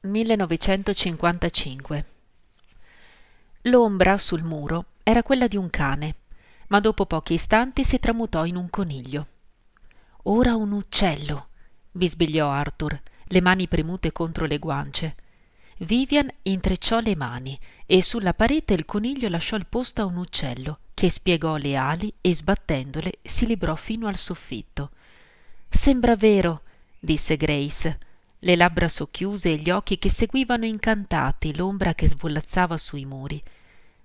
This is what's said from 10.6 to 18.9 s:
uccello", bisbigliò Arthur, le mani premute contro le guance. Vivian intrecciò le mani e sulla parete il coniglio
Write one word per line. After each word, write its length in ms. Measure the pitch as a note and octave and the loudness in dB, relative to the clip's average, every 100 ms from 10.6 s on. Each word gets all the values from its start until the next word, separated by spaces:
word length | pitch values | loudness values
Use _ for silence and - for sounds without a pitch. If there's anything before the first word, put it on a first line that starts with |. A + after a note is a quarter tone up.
| G#3 | 0
uccello", 760 | G#3 - - F#3+ D3 D3 C#3+ - - - - - | -4 -2 2 2 0 -4 -8 -10 -20 -20 -20 -14
bisbigliò 580 | F3 F3 - D#3+ D#3 D3 | -2 -2 0 0 2 0
Arthur, 500 | C#3 C#3+ - D3+ D3 - - - | 0 -2 -4 -6 -6 -10 -16 -2
le 140 | F#3 | 2
mani 280 | F3+ F#3 F3 | 4 2 0
premute 420 | E3 D#3+ F#3 E3 | -2 -2 -4 -4
contro 360 | - E3 D#3+ D#3 | -4 -4 -4 -4
le 120 | D3 | -4
guance. 560 | D#3 C#3+ C#3+ - D#3+ - - _ _ _ - - | -4 -4 -4 -6 -8 -8 -18 _ _ _ -20 -10
Vivian 500 | E3 A#3 C4 C#4+ C#4 - | -2 0 2 2 0 -4
intrecciò 560 | F#3+ F#3+ F#3 F#3 - A3+ | -4 -2 0 0 0 0
le 160 | A3 | 0
mani 420 | E3+ B2 A#2+ C3 C3+ - - - | -2 -4 -6 -10 -12 -14 -12 2
e 160 | F#3 | 2
sulla 320 | - A#3 F#3 | 2 0 0
parete 400 | - A#3 D4+ - | 2 2 2 2
il 100 | F3+ | 0
coniglio 440 | - | 0